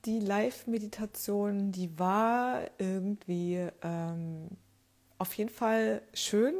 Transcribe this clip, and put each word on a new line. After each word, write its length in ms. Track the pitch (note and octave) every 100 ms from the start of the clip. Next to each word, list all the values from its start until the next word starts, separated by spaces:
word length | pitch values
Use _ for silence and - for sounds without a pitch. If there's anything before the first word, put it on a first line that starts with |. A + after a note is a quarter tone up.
| A3
die 140 | A3
Live-Meditation, 1500 | G3+ G3+ A#3 - - A3+ G#3+ - G#3+ - - G3+ G#3 G3+ G3
die 260 | F#3 F3+ D#3+
war 640 | F3+ G3+ A3+ A#3+ B3 B3 - -
irgendwie, 880 | F#3+ F#3+ F#3+ G#3 - F3 F3 F3 F3 -
ähm, 680 | E3+ E3+ E3 E3 E3 D#3+ D#3+ F#3+ - _ _ _ _ _
auf 160 | F#3
jeden 160 | - A3
Fall 520 | - A3+ A3 A3 G#3+ -
schön. 400 | - - G#3 B3